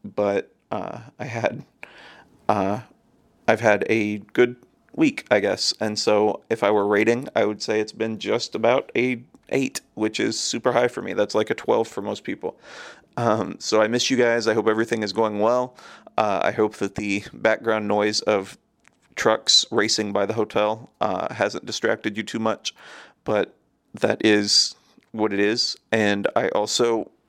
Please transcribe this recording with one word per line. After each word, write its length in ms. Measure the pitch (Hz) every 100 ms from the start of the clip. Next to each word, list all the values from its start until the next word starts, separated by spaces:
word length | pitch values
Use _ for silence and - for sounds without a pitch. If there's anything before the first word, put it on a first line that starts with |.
but, 480 | 101 - 101 101 - _ _
uh, 280 | 107 - - 117 _
I 60 |
had, 400 | - 113 113 - - _ - - - - - _ -
uh, 320 | 104 95 107 - _ _ _ _ _ -
I've 120 | 110
had 240 | 113 104 -
a 300 | 113 104 104
good 380 | - - 123 123 _ _ _
week, 320 | - 156 - -
I 100 | 104
guess. 320 | 98 95 - -
And 180 | 107 107
so 440 | - 104 107 - _
if 120 | 110
I 80 | 101
were 160 | 107 101
rating, 420 | 104 110 120 143
I 100 | 117
would 180 | 107 107
say 180 | - 107
it's 120 | 110
been 260 | - 110 107
just 360 | 98 110 -
about 360 | 107 117 127 -
a 280 | - 127 120 120 _ -
eight, 320 | 139 131 - _
which 260 | - 110 110
is 180 | 110 110
super 340 | - 117 123
high 160 | 120 123
for 140 | -
me. 100 | 95
That's 220 | 95 104
like 160 | 107 110
a 40 |
twelve 340 | 113 - 110 113
for 140 | -
most 200 | 101 104
people. 360 | - 98 92 - - - - - _ -
Um, 400 | 120 110 90 -
so 240 | - 110
I 60 | 107
miss 220 | 120 -
you 60 | 127
guys. 300 | 120 117 110
I 80 |
hope 140 | 110 107
everything 340 | 110 113 113
is 100 | 107
going 280 | 95 110 104
well. 360 | 107 123 127 - - - - -
Uh, 240 | 107 95
I 100 | -
hope 240 | 113 107 -
that 180 | 98
the 300 | 98 104 101 -
background 560 | 117 113 110 113 110 104
noise 320 | 104 107 107
of 360 | - 101 98 - _ _ _ _ _ -
trucks 500 | 113 110 - - -
racing 420 | 110 107 - 104
by 140 | 101 101
the 80 |
hotel, 560 | 110 107 113 104 113 120 _
uh, 340 | - 92 -
hasn't 320 | 113 104 107 -
distracted 500 | 107 107 107 120 107
you 60 |
too 160 | 107 117
much, 360 | 110 107 - _ - - - _
but 300 | - 107 - _ _ _ _
that 320 | - 110 107
is 500 | 110 104 101 - - - _ _ _
what 200 | 110 107
it 80 | 98
is. 360 | 101 120 - - _
And 360 | 113 104 101 98 -
I 120 | 98
also 600 | - 104 - 117 113 - _